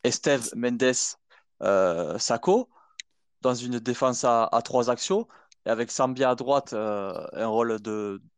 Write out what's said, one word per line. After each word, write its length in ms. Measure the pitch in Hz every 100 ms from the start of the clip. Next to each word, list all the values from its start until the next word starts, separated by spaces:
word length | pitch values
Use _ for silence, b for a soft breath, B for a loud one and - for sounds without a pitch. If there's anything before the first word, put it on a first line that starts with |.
Esteve, 480 | 127 - - 139 113 113
Mendes, 360 | 123 120 127 123 - - _ b _ _
euh, 560 | 98 98 92 85 78 90
Sako, 500 | - 117 - 214 247 b b b - _ _ _
dans 120 | 127
une 240 | 123 123 120
défense 460 | 117 120 131 120
à, 220 | 127 117 113
à 140 | 117
trois 280 | - 127 120
axiaux, 380 | 120 - 196 233 b b _
et 60 | -
avec 220 | 113 120
Sambia 380 | - 135 127 131
à 40 |
droite, 380 | 123 127 139 -
euh, 400 | 110 107 104 98 87 -
un 120 | 78 113
rôle 340 | 110 117 110
de 400 | 107 107 104 98 -